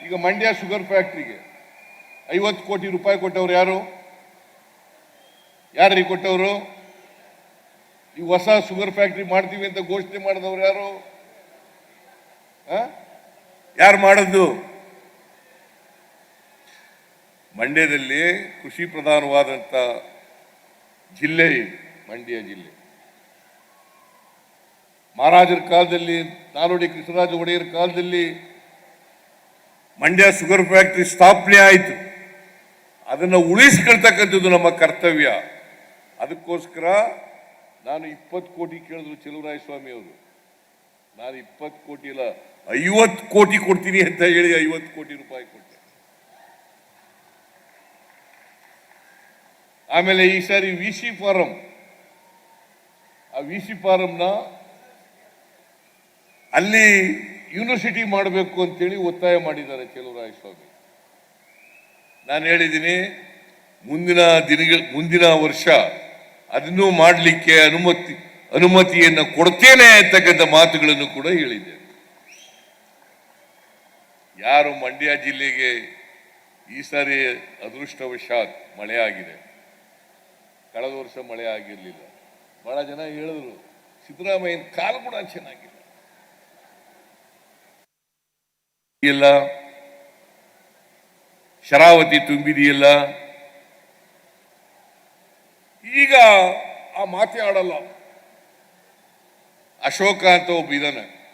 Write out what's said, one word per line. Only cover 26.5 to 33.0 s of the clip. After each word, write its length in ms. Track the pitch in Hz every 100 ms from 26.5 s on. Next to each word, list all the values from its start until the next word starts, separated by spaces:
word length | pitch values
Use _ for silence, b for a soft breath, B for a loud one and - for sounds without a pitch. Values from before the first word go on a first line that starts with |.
| 143
ನಾಲ್ವಡಿ 320 | 170 180 170 165
ಕೃಷ್ಣರಾಜ 360 | 160 175 175 170
ಒಡೆಯರ್ 260 | 170 175 170 170
ಕಾಲದಲ್ಲಿ 500 | 180 175 180 175 165 170 - - _ _ _ _ _ _ _ _ _ _ _ _ _ _
ಮಂಡ್ಯ 240 | 160 185 196 -
ಶುಗರ್ 260 | 165 190 180
ಫ್ಯಾಕ್ಟರಿ 340 | 190 190 180 180
ಸ್ಥಾಪನೆ 440 | - 185 208 185 202 196
ಆಯ್ತು. 280 | 190 - - - - - - - _ _ _ _ _